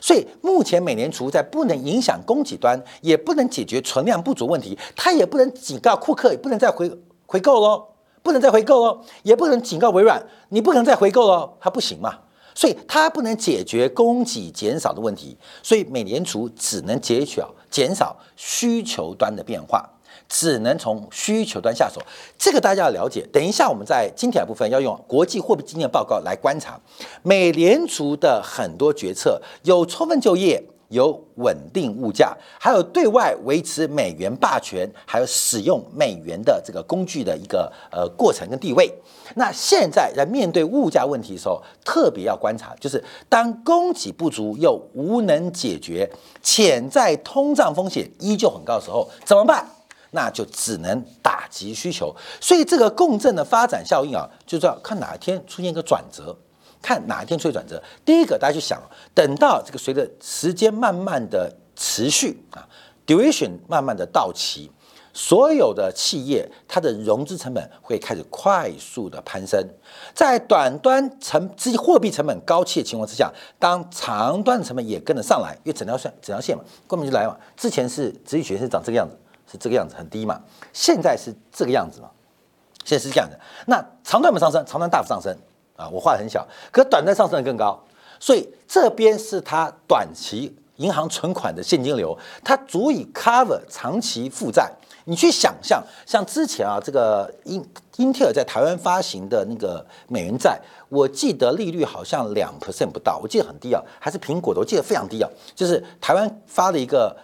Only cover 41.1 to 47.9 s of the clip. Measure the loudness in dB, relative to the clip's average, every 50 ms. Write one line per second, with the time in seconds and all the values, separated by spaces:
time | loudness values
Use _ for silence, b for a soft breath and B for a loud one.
41.1 | -2 -4 -6 -10 -12 -8 -4 -4 -4 -6 B B B B B -2 0 2 2 2
42.1 | 0 0 -4 -4 -4 -2 -2 -4 -4 -6 -10 -16 -16 -10 -10 -6 -6 -6 B B
43.1 | B B B B 2 2 2 0 -4 -4 0 2 2 2 2 0 -2 -4 -8 -10
44.1 | -8 -4 -4 -4 -4 -4 -6 -6 -4 0 2 2 2 0 -4 -12 -10 -6 -4 -2
45.1 | 0 0 2 2 0 0 0 -4 -6 -6 -4 -4 -4 -6 -8 -8 -4 -4 -4 -4
46.1 | B B B B B B B 0 2 4 6 6 4 2 0 0 2 2 4 4
47.1 | 2 0 -4 -6 -2 0 0 2 2 2 2 2 2 -2 -4 -4